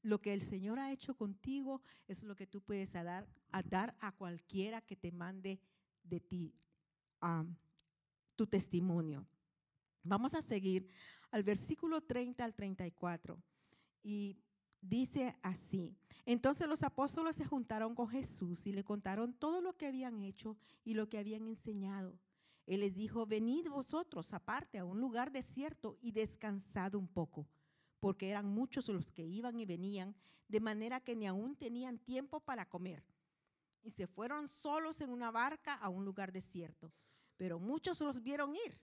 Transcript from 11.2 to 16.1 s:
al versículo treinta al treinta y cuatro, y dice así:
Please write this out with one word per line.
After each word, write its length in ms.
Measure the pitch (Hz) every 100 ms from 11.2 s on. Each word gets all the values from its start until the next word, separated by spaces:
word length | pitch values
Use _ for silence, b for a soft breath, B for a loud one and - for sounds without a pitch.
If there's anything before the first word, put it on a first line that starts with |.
| B
al 120 | 214
versículo 580 | 196 202 - 311 339 320
treinta 420 | 311 247 247 247
al 100 | 240
treinta 320 | 214 202 190 180
y 60 |
cuatro, 500 | - 175 170 - 170 - b b b b _
y 340 | 214 208 202 196 _ _ _ _
dice 560 | 185 226 254 - 247 -
así: 540 | 190 185 - 190 170 190 B